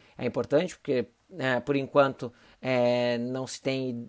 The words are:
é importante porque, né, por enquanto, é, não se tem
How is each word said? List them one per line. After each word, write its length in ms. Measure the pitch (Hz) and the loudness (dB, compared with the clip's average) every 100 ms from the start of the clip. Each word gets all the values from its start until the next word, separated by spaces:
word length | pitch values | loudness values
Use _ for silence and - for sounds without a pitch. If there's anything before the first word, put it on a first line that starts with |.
| - - | -20 -6
é 80 | |
importante 500 | 123 123 120 143 180 | -4 -4 2 2 2
porque, 320 | - - 127 107 _ _ | -4 -2 -2 -2 _ _
né, 320 | 180 131 123 | -4 0 0
por 160 | 120 139 | 0 0
enquanto, 560 | 131 143 135 - 123 - - _ | 2 4 4 2 -10 -12 -20 _
é, 560 | 127 127 120 123 120 120 | -2 2 2 2 2 0
não 280 | 120 131 131 | -2 -6 -6
se 140 | - | -6
tem 480 | 135 135 131 120 | -4 -2 -4 -6